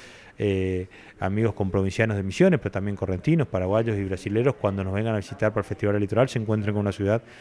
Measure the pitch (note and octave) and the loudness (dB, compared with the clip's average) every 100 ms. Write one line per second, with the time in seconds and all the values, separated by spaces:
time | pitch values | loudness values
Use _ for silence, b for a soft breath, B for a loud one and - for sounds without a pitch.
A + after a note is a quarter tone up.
0 | B B B - G#2 F#2+ F#2+ F#2 F#2 B | B B B -4 0 2 0 -2 -6 B
1 | B - F#2+ G2+ A2+ - G2 G2 G2 G2 | B -6 -2 0 0 0 0 0 0 2
2 | A2 G2+ F#2+ - F#3+ D#3 G2+ F#2+ G2+ G2 | 0 0 -2 2 4 4 0 -4 -4 -4
3 | F#2+ F2+ D3 E3 C3+ F#2+ F#2 G#2+ A#2 G#2 | -2 -2 2 2 2 0 2 2 2 -2
4 | F#2+ F#2 G2 G#2+ C3 B2+ G#2 G2 F#2+ F#2+ | -2 -4 -2 0 0 0 -2 -2 -2 -2
5 | A2+ A2 G2 - G#2+ G2 G2 G2+ G#2 G#2 | 0 -2 -4 -2 -2 0 -4 -2 0 2
6 | G2+ A2 C3 A#2+ A2 G#2+ G#2 G#2 G2+ F#2+ | 2 2 2 0 0 0 0 0 0 0
7 | G2 A2+ B B | 0 0 B B